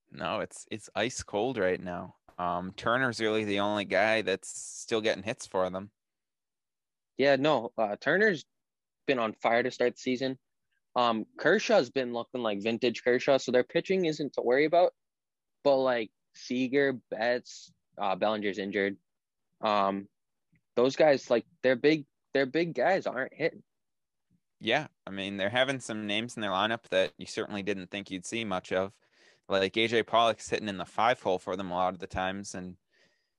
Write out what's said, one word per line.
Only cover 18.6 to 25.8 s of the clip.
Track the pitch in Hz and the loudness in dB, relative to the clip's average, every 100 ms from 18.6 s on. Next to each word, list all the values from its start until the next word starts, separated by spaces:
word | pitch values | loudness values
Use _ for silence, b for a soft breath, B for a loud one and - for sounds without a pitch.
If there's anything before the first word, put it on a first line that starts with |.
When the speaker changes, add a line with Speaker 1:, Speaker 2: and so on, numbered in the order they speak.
| 98 101 98 98 _ _ _ _ _ _ | -2 0 0 -2 _ _ _ _ _ _
Speaker 2:
Um, | 110 104 98 98 104 _ _ _ _ _ _ - | 0 2 2 0 -6 _ _ _ _ _ _ 0
those | 127 135 | 2 4
guys, | 156 135 - | 4 4 2
like, | 120 - _ | 0 -2 _
they're | 127 127 | 0 4
big, | 147 156 143 _ _ | 4 2 -2 _ _
they're | 135 135 | -2 0
big | 151 175 | 0 -2
guys | 139 147 185 113 | 0 0 0 -2
aren't | 113 131 | -4 -6
hitting. | - 143 - - _ _ _ _ _ _ _ _ _ | -4 -4 -4 -16 _ _ _ _ _ _ _ _ _
Speaker 1:
Yeah, | 107 135 156 _ - | 0 0 -2 _ -12
I | |
mean, | 98 98 101 | -8 -6 -4
they're | 98 | -2
having | 123 131 135 | 0 0 -2